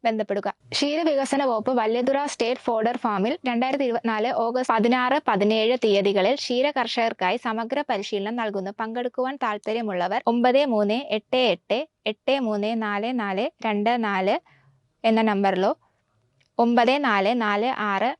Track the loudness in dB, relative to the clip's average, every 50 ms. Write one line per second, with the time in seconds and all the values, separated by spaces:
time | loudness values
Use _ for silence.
0 | 0 -2 -2 -2 -2 -2 -2 -4 -4 -6 -8 _ _ -8 -4 -2 -2 0 0 0
1 | 0 0 0 0 0 0 0 0 0 0 0 0 0 0 0 2 2 2 0 0
2 | 0 0 0 0 -2 -4 -2 _ -2 -2 -2 -2 -2 -2 0 0 0 0 -2 0
3 | -2 -2 0 0 0 0 -2 -2 -4 -4 -2 0 0 -2 0 0 0 0 -2 -2
4 | -2 -2 -2 0 -2 -2 0 -2 -2 -2 -2 -2 0 0 0 2 4 2 2 2
5 | 2 2 0 0 2 0 0 2 2 2 2 2 2 2 0 2 2 2 2 4
6 | 2 2 2 4 2 2 2 0 -2 -4 0 0 0 0 0 -2 -4 -2 -2 -2
7 | -2 -2 -2 -2 -2 -2 -2 -2 -4 -4 -4 -4 -4 -4 -4 -4 -2 -2 -4 -4
8 | -4 -4 -4 -4 -4 -4 -4 -4 -4 -4 -4 -4 -6 -6 -8 -8 -8 -8 -6 -6
9 | -6 -6 _ -4 -4 -4 -4 -4 -4 -4 -4 -4 -4 -4 -4 -2 -2 -2 -2 -2
10 | -2 0 -2 -2 0 0 0 2 2 4 4 4 4 4 2 2 2 2 0 -2
11 | -2 -4 -4 -6 -4 _ 0 2 2 2 0 0 _ _ -4 -4 -4 -6 _ _
12 | _ -6 -6 _ _ -2 0 0 0 -2 -2 -2 -2 -2 -2 -4 -4 -4 -4 -4
13 | -4 -4 -4 -4 -4 -2 -2 -2 -4 -4 _ _ -4 -2 -2 0 2 0 0 0
14 | 0 0 0 0 0 0 0 0 _ _ _ _ _ _ _ _ _ _ _ _
15 | 0 2 4 4 4 2 2 2 2 2 2 2 2 0 0 _ _ _ _ _
16 | _ _ _ _ _ _ _ _ _ _ _ 0 2 4 4 4 4 4 2 2
17 | 2 2 2 2 2 2 0 0 0 0 0 0 0 -2 -2 -2 -2 -2 -2 0
18 | -2 -2 -4